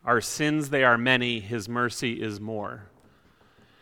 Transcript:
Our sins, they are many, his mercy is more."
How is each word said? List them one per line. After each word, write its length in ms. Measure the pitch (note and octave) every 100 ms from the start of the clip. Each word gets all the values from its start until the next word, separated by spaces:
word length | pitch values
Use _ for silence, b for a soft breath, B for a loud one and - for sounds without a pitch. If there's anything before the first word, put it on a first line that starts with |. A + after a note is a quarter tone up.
Our 160 | - A#2+
sins, 480 | - - D3+ D3+ C#3+
they 160 | C#3+
are 140 | C3 A#2
many, 420 | B2 B2+ A#2+ A#2
his 300 | G2+ A#2 G#2
mercy 500 | A#2+ A#2+ - B2+ A2+
is 180 | A2 G2+
more." 520 | G#2+ G#2+ G2 A2+ G2 _ b b b b b b b b